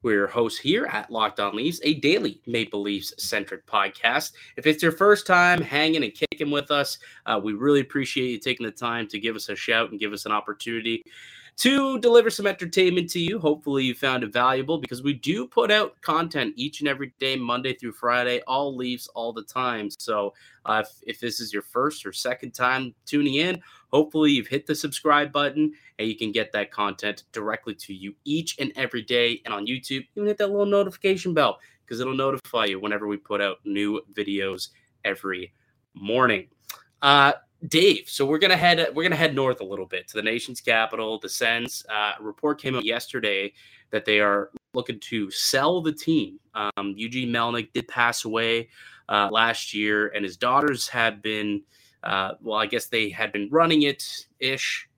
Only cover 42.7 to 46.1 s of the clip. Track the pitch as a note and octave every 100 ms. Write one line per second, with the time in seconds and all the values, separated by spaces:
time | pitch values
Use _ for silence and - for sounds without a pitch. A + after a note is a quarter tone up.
42.7 | C3 G#2+ A#2 - C3 A2+ G2 G2+ _ -
43.7 | - _ G#2+ - G#2+ G#2 G2+ G2 - _
44.7 | - B2 A2 - A#2 G2 - - C3+ D3
45.7 | F3+ D#3 D3+ -